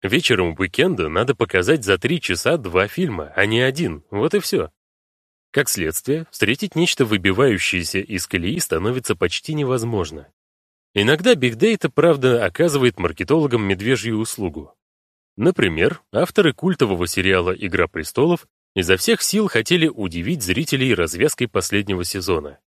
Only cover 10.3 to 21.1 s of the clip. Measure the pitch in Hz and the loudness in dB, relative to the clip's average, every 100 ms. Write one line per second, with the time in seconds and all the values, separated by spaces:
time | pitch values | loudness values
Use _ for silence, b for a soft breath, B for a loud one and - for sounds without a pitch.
10.3 | _ _ _ _ _ _ 101 104 156 196 | _ _ _ _ _ _ 2 4 4 4
11.3 | 208 127 113 208 214 156 - 160 147 127 | 4 2 2 2 2 0 2 4 4 4
12.3 | 120 98 - 165 143 127 - 87 80 - | 4 2 2 2 4 2 2 -2 -2 0
13.3 | 156 147 117 98 95 104 127 110 110 110 | 2 2 0 0 -2 0 -2 -2 -4 -4
14.3 | - 95 78 69 _ _ _ _ _ _ | -6 -6 -8 -14 _ _ _ _ _ _
15.3 | - 135 185 98 78 101 170 _ 107 175 | -2 0 2 0 2 0 0 _ -2 0
16.3 | - 170 - 175 175 120 90 87 - 92 | 2 2 2 -2 2 0 0 -2 0 2
17.3 | 92 87 92 101 87 85 - 78 - 151 | 2 2 -2 -2 0 -2 -4 -6 0 0
18.3 | 175 - _ _ - 87 95 - 226 - | 0 -6 _ _ -2 0 2 2 0 0
19.3 | 202 208 113 113 175 160 - 95 85 87 | 0 0 -2 0 2 2 0 -6 -4 -4
20.3 | 165 90 92 156 135 131 107 - | -4 -2 -2 -2 0 0 0 0